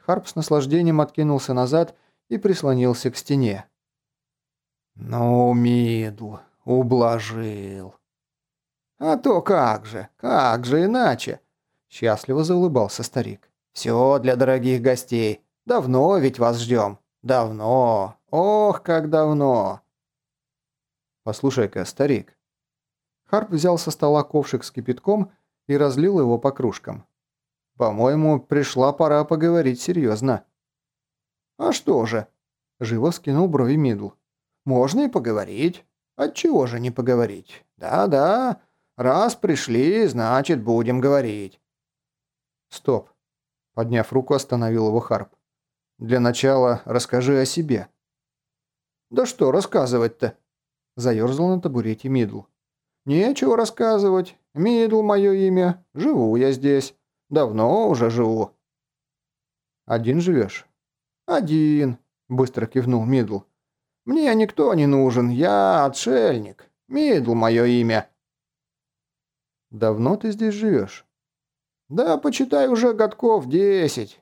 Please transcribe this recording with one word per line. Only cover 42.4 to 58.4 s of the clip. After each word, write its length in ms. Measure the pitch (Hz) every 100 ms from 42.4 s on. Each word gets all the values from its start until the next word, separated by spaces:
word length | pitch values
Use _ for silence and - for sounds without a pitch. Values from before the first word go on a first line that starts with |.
| _ _ _
"Стоп", 400 | - - 117 - _ _ _ _ _ _
подняв 380 | - 117 117 110
руку, 220 | 131 127
остановил 540 | 139 - 123 117 113 107
его 120 | 113
Харп. 300 | - 104 101 _ _ _ _ _ _ -
"Для 200 | 117 123
начала 640 | 120 120 135 135 123 117 -
расскажи 540 | 120 - 123 123 139
о 60 | 131
себе". 420 | 170 156 110 - _ _ _ _ _ _ _ _ _ _ _ _
"Да 160 | - 247
что 260 | - 143
рассказывать-то?" 880 | 165 185 196 127 123 117 - 113 - _ _ _ _ _ -
заерзал 520 | 123 110 120 135 180
на 140 | 185
табурете 480 | 170 123 110 110 131
Мидл. 320 | 131 107 107 - _ _ _ _ _ 135
"Нечего 500 | 151 226 277 262 233
рассказывать. 840 | 220 - 226 214 202 185 180 - _
Мидл 480 | 143 208 233 220 220
мое 300 | 208 202 202
имя. 540 | 196 190 185 180 175 _
Живу 420 | 139 262 233 110 117
я 160 | 135
здесь. 440 | 131 139 139 135 - _ _ -
Давно 580 | 156 123 110 117 202 220
уже 220 | 131 117
живу". 420 | 117 113 110